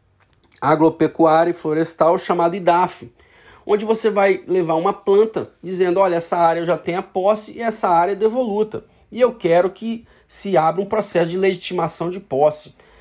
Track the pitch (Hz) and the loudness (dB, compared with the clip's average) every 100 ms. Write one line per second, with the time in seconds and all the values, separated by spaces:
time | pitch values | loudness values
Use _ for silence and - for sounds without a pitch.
0 | _ _ _ _ _ - 139 151 160 160 | _ _ _ _ _ -4 0 4 2 2
1 | 147 - 160 160 170 170 160 151 160 - | -2 2 4 4 2 -2 -4 -2 -2 0
2 | 160 180 - 175 170 196 170 170 185 - | 2 2 0 0 0 0 0 2 0 -4
3 | - _ _ _ - - - 208 214 220 | -20 _ _ _ -20 -14 -2 -2 0 0
4 | 220 202 196 185 - 185 165 160 185 196 | 0 2 2 2 -2 -2 0 0 -2 -2
5 | - 196 220 180 - _ 170 180 185 175 | 2 4 4 0 -10 _ -8 -2 0 2
6 | 190 170 - 180 165 170 170 165 - 175 | 2 0 -2 2 2 2 -2 -4 -4 -8
7 | 190 190 190 214 - - 226 220 202 170 | -6 -2 0 0 -4 -8 -6 -2 0 2
8 | 180 190 220 240 240 202 214 - - _ | 2 0 0 0 -2 -2 -4 -6 -16 _
9 | _ 214 247 - 170 170 185 185 226 226 | _ 0 0 0 2 2 2 -4 -10 -10
10 | - _ - - 202 175 160 170 202 214 | -12 _ -16 -10 -2 0 2 -2 -4 -4
11 | 208 175 170 180 190 180 - 180 170 - | -2 0 0 0 -2 -2 -6 -4 -4 -4
12 | 170 185 - 135 151 151 - _ - _ | -6 -8 -6 2 2 0 -12 _ -20 _